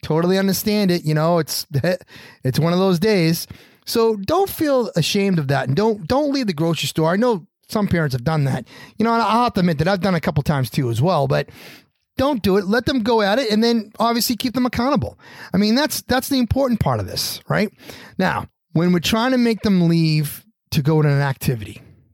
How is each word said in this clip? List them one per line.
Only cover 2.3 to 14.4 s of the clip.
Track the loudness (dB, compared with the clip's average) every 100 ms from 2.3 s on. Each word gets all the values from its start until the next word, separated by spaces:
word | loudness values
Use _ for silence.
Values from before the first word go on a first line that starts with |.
| -8
it's | -4 0
one | 2
of | 2
those | 2 2
days. | 2 2 2 0 -4 -16 -20 _ -4
So | 0 2 0
don't | 0 0 0
feel | 0 0 2 0 -2
ashamed | 0 0 2 0
of | 0
that, | -2 0
and | 0
don't, | 0 -2 -2
don't | 0 0
leave | -2 -2
the |
grocery | -2 -2 -2 -4
store. | -2 0
I | 2
know | 2 0 -6 _ _
some | -4 0
parents | 0 0
have | -2
done | -2 0 0
that. | -2 -8 -20 -20 _
You |
know, | 0
and | 2
I'll | 2 2
have | 0
to | 2
admit | 0 0
that | 0
I've | 0
done | 0 0
a |
couple | 0 -2
times | 0 -2 0
too | -2 -2
as | 0
well, | 0 2 0
but | 0 -2 -10 -20 -20 _ _ _ -2
don't | -2 0
do | 2 0
it. | 2
Let | -2 0
them | -2
go | 0 0
at | 2 0
it, | 0
and | 2
then | 2 0 -4 -2
obviously | 0 0 -2
keep | -2